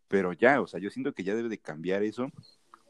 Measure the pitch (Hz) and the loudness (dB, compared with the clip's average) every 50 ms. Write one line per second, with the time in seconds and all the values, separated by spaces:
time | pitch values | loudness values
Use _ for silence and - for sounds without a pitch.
0 | _ _ 98 98 92 90 90 - 113 123 143 131 104 - - 85 92 101 - 127 | _ _ 0 0 2 0 2 4 6 6 6 6 2 -2 -4 -6 -8 -6 -6 -4
1 | 135 143 127 - 92 92 104 113 117 117 107 - - - 78 76 80 87 92 101 | -4 -4 -4 -4 -4 -2 -2 -2 -2 -4 -6 -6 -8 -10 -10 -6 -4 -2 0 0
2 | 104 107 107 120 127 143 - - - - _ _ _ _ - - _ _ | 0 -2 -2 -4 -6 -6 -8 -12 -20 -20 _ _ _ _ -20 -20 _ _